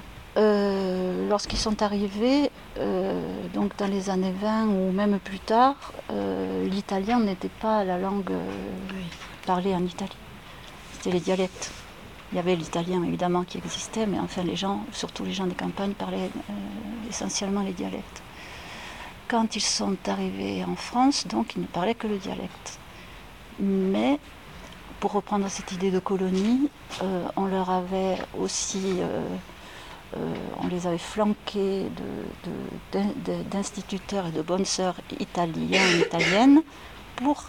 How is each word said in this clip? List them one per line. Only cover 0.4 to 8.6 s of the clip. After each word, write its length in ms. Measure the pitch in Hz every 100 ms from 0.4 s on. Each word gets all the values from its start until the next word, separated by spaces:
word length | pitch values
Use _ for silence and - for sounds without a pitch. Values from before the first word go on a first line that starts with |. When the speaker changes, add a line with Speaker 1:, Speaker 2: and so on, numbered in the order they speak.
| 214 208 202 196 190 185 185 180 196
Speaker 1:
lorsqu'ils 300 | 208 - 220
sont 240 | 226 214
arrivés, 680 | 208 202 202 202 240 285 285 - - -
euh, 720 | 202 185 190 180 170 190 180
donc 240 | 196 202 -
dans 120 | 202
les 200 | 196 190
années 260 | 185 185 185
vingt 260 | 208 220 220
ou 260 | 190 190
même 260 | 185 208 196
plus 220 | - 190
tard, 520 | - 226 262 277 - - -
euh, 560 | 202 196 190 185 185 190
l'italien 500 | 196 - 190 196 240
n'était 320 | 214 185 190
pas 340 | - 220 214
la 140 | 190 180
langue, 320 | 190 202 185
euh, 100 | 185 185 196